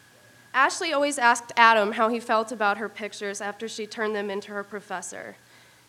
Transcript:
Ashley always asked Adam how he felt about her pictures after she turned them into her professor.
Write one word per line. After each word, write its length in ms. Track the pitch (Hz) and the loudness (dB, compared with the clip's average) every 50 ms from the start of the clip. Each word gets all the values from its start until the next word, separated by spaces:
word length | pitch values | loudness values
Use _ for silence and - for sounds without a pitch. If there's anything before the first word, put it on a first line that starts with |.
| - - - - - - - - - - - | -20 -20 -20 -20 -20 -20 -20 -20 -10 -2 2
Ashley 400 | 254 277 330 - - 370 - 285 | 2 2 2 2 -2 -4 -2 0
always 260 | 277 285 294 285 269 | 0 0 0 0 4
asked 320 | 240 233 240 240 - - - | 4 4 4 4 0 -2 4
Adam 340 | 240 233 226 226 220 202 208 | 6 8 8 8 6 4 2
how 160 | 220 240 220 | 0 0 0
he 140 | 220 240 226 | 0 0 -2
felt 320 | 226 247 226 220 226 226 254 | -2 0 0 0 0 -2 -4
about 240 | 208 214 202 208 | -2 0 0 0
her 100 | 208 220 | -2 -4
pictures 540 | 202 - - 214 202 - - 208 202 202 - | -10 -10 -10 -12 -10 -10 -8 -8 -8 -8 -8
after 260 | 214 202 202 - 226 | -8 -10 -10 -10 -10
she 180 | 220 - - 214 | -10 -10 -10 -12
turned 300 | 214 - 226 220 214 214 | -10 -6 -4 -4 -4 -2
them 140 | 202 208 202 | -4 -4 -4
into 240 | 196 202 202 208 208 | -6 -6 -8 -8 -10
her 100 | 202 202 | -10 -10
professor. 720 | - 214 202 185 - 190 180 190 - 196 185 - 208 196 - _ _ - - - - _ _ _ | -10 -12 -14 -12 -10 -10 -10 -10 -12 -12 -14 -14 -16 -18 -20 _ _ -20 -20 -20 -20 _ _ _